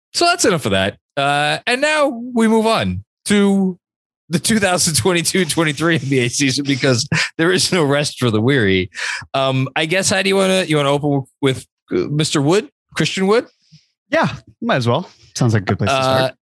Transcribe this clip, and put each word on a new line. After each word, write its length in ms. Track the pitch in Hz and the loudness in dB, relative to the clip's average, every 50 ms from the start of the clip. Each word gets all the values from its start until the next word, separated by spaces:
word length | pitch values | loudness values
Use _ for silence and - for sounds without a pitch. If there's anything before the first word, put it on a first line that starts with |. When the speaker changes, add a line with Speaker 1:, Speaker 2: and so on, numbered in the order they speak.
| _ _ - | _ _ -4
Speaker 1:
so 120 | - 349 | 0 0
that's 200 | 339 349 349 - | 0 2 2 2
enough 200 | 262 185 156 - | 0 0 0 0
of 60 | 110 | 0
that. 260 | 98 95 95 101 - - _ _ _ - | 0 0 0 -2 -4 -6 _ _ _ -2
Uh, 420 | 139 143 143 143 147 151 151 156 - - | -2 0 0 0 0 -2 -2 -2 -2 -2
and 140 | 240 254 | -2 0
now 280 | 285 302 311 302 294 277 | 0 0 0 0 0 0
we 380 | 254 226 240 254 247 226 226 220 | -2 -4 -10 -4 0 0 2 4
move 180 | 220 220 214 | 4 2 2
on 380 | 226 226 185 113 95 90 92 - - _ _ _ | 2 0 0 0 -2 -4 -6 -8 -12 _ _ _
to 540 | - 202 208 202 202 196 - - 185 180 - _ _ _ _ _ _ _ _ _ - | 0 2 2 4 4 2 2 0 0 -2 -6 _ _ _ _ _ _ _ _ _ -6
the 100 | 156 170 | -4 -2
two 200 | - - 226 220 | -2 0 0 0
thousand 360 | 196 185 180 180 - 180 156 | 2 0 0 0 0 0 -2
twenty-two 500 | - - 190 180 170 160 - - 190 185 | 0 0 0 0 0 0 0 0 0 0
twenty-three 500 | 156 - 165 165 156 143 123 156 170 165 | 0 0 0 0 0 0 0 0 0 0
N 60 | 147 123 135 | 0 0 0
B 120 | 139 131 | 0 0
A 100 | 120 120 | 0 0
season, 340 | - - 143 135 123 135 143 | -2 -2 -2 0 0 -2 -2
because 440 | 139 139 123 - 139 127 113 - - - 160 - - - - | -2 -2 0 2 0 0 0 0 -2 -2 -2 -2 -4 -4 -2
there 140 | 160 175 | 0 0
is 200 | 185 180 - - | 2 0 0 0
no 120 | - 185 156 | 0 0 2
rest 360 | 139 143 143 147 - - - | 2 0 0 -2 -4 -4 -2
for 100 | 127 123 | -2 0
the 120 | 107 107 | 0 2
weary. 500 | 107 127 143 135 107 98 95 95 90 - - - - - - - - - - | 2 2 2 2 2 2 2 2 0 -2 -6 -8 -8 -8 -8 -10 -10 -6 -4
Um, 340 | 139 135 135 131 131 131 131 - | -2 -2 0 0 0 -2 -2 -2
I 100 | 151 160 | -4 -2
guess, 240 | 160 175 190 196 - | -2 -2 -2 0 0
how 120 | 208 190 | -2 0
do 80 | 190 196 | 0 0
you 60 | 190 | 0
wanna, 280 | 196 190 190 190 190 185 | 2 2 2 2 0 0
you 140 | 151 151 151 | 0 0 0
wanna 140 | 143 139 | 2 2
open 320 | 143 143 139 147 143 139 127 - _ _ | 0 0 0 -2 -2 -2 -4 -6 _ _
with, 240 | - 135 131 131 - - _ _ _ _ | -2 -2 -2 -2 -6 -14 _ _ _ _
uh, 160 | - 92 - - | -2 -2 -2 -2
Mister 320 | 147 147 156 - - 160 | -2 -2 -2 -2 0 0
Wood, 280 | 139 147 175 208 226 - _ _ _ _ - | 0 2 2 0 0 -4 _ _ _ _ -6
Christian 320 | - 160 156 - 196 190 190 | -4 -4 -4 -2 -2 0 2
Wood? 200 | 208 240 - - _ _ _ _ _ _ _ _ _ _ _ _ | 2 2 0 -2 _ _ _ _ _ _ _ _ _ _ _ _
Speaker 2:
Yeah, 260 | 240 320 294 165 - - - - - _ | 0 0 0 0 -2 -6 -12 -20 -14 _
might 160 | - 233 214 139 | -4 -2 0 0
as 100 | 120 117 | 2 2
well. 220 | 120 147 185 - - _ _ _ _ | 0 0 -2 -6 -12 _ _ _ _
Sounds 180 | - 135 117 107 | -2 0 2 2
like 100 | 110 92 | 0 0
a 20 | |
good 140 | - 107 90 | -2 -2 -2
place 100 | 107 101 | 0 0
to 60 | 139 | 0
start. 360 | 131 131 131 131 131 131 127 | 0 2 2 2 2 0 -2
Speaker 1:
Uh, 40 | - _ | -4 _